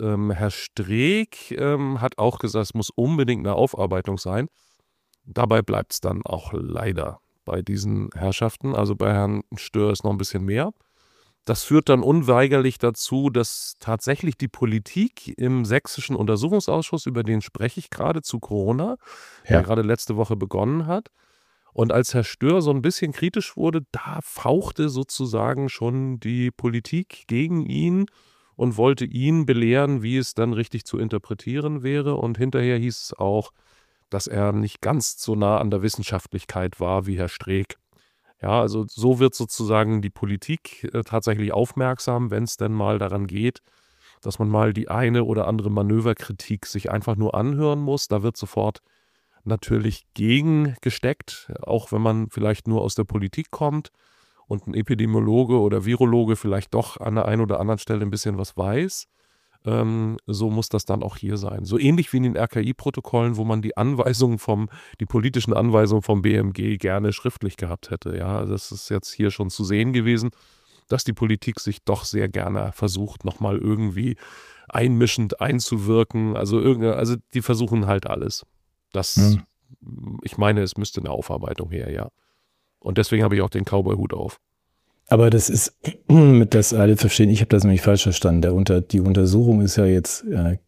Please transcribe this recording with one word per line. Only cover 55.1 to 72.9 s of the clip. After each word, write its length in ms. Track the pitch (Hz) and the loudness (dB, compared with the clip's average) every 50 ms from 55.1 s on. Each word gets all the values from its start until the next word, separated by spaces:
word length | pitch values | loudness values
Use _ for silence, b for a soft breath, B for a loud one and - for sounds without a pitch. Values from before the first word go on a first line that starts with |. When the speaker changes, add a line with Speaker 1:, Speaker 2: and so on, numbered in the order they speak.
| 110 110 107 107 110 123 131 113 123 120 | 2 2 2 4 4 4 4 4 4 4
Speaker 1:
oder 260 | 104 104 104 104 95 | 4 4 2 0 0
Virologe 500 | 110 120 117 131 117 117 120 113 110 113 | 0 2 2 4 4 4 4 4 2 0
vielleicht 380 | - - 104 95 98 - - - | 0 0 -2 -2 -4 -4 -2 -2
doch 240 | 117 117 - - - | -2 -2 -2 -6 -8
an 160 | - 107 107 | -6 -4 -2
der 100 | 110 - | 0 0
einen 160 | - 107 113 | 0 0 0
oder 180 | 113 101 101 - | 0 0 -2 -2
anderen 200 | 101 107 110 104 | -2 -2 -4 -4
Stelle 220 | - - 107 104 | -4 -4 -4 -2
ein 80 | 104 101 | -2 -4
bisschen 280 | 101 92 - 107 98 | -4 -4 -4 -4 -4
was 180 | 95 95 - - | -4 -6 -8 -6
weiß. 500 | 90 90 98 107 143 180 190 - - - _ _ _ _ _ _ _ _ _ _ _ - | -4 -2 -2 -2 -2 -2 -4 -6 -10 -14 _ _ _ _ _ _ _ _ _ _ _ -6
Ähm, 520 | 113 110 117 113 110 113 113 110 110 113 - - | -2 -2 0 0 0 0 -2 -2 -4 -4 -6 -6
so 220 | - 107 101 113 110 | -6 -4 -2 -2 0
muss 180 | 107 113 113 - | 0 -2 -2 -2
das 140 | - 104 - | -2 -4 -2
dann 180 | - 98 104 - | -2 -4 -4 -4
auch 120 | 98 - | -6 -8
hier 220 | - - 98 104 | -8 -6 -6 -6
sein. 260 | 101 98 101 101 98 92 | -4 -6 -6 -8 -8 -6
So 140 | 92 110 120 | -2 0 2
ähnlich 320 | 139 139 165 175 160 - | 4 4 4 4 2 0
wie 60 | - | 0
in 60 | 127 127 | 0 0
den 120 | 123 - | 0 0
R-K-I-Protokollen, 1000 | - 117 - - 117 104 123 127 - - 139 - - - - - 117 117 120 117 | 0 -2 -2 -2 -2 -2 -4 -4 -4 -6 -6 -6 -6 -6 -2 0 2 2 2 0
wo 80 | 107 110 | 0 0
man 160 | 113 110 110 | 0 0 -2
die 160 | 107 107 - | -2 -4 -2
Anweisungen 600 | 101 110 131 143 123 120 127 120 113 131 120 117 | -2 0 0 0 0 0 0 2 2 2 2 2
vom, 300 | 104 - - 107 104 110 107 B B B B B B | 0 0 0 0 0 0 -4 B B B B B B
die 60 | 107 | -6
politischen 480 | - - 113 107 139 123 123 107 113 107 | -2 0 0 0 2 0 0 0 0 2
Anweisungen 480 | - 113 120 110 107 107 98 110 107 | 2 2 4 6 6 6 6 4 2
vom 200 | - - 104 101 | 2 2 2 2
B 140 | 92 104 104 | 4 2 2
M 160 | 104 104 98 | 2 2 0
G 240 | 92 101 101 107 107 | -2 -4 -4 -4 -2
gerne 360 | 95 - 92 95 101 104 101 101 | -2 -2 -2 0 0 0 -2 -2
schriftlich 420 | - - 123 - - 107 92 - | -2 -4 -6 -6 -6 -8 -8 -8
gehabt 340 | - 95 85 85 - - - | -6 -8 -8 -8 -8 -10 -10
hätte. 280 | 90 - - 87 90 | -10 -10 -8 -8 -8
Ja, 280 | 90 90 92 101 107 101 | -6 -6 -4 -4 -4 -4
das 260 | 98 101 98 - - 101 | -4 -6 -6 -8 -10 -14
ist 160 | 101 - - | -12 -8 -4
jetzt 220 | 104 98 - - - | -4 -4 -4 -6 -4
hier 180 | - 107 101 | 0 0 0
schon 180 | - - 101 92 | 0 -2 -6 -6
zu 140 | - - 104 | -4 -4 -2
sehen 300 | 92 104 104 113 127 127 | 0 0 0 2 2 2
gewesen, 380 | 123 110 117 120 110 117 120 - b b b b b b b b b b b | 0 2 2 2 2 0 -2 -6 b b b b b b b b b b b
dass 160 | - 127 - | -4 -2 -2
die 80 | 120 101 | -4 -4
Politik 480 | - 117 110 107 - - 117 113 - | 0 0 0 0 0 -2 -6 -8 -6
sich 200 | - 104 101 - - | -6 -8 -8 -6 -2
doch 200 | - 101 107 - | -2 -2 -2 -2
sehr 240 | - - 104 104 | -4 -4 -2 -2
gerne 440 | 101 101 101 92 92 98 98 101 104 - | -2 -4 -4 -4 -4 -4 -4 -4 -6 -4
versucht, 500 | - 107 104 | -4 -4 -2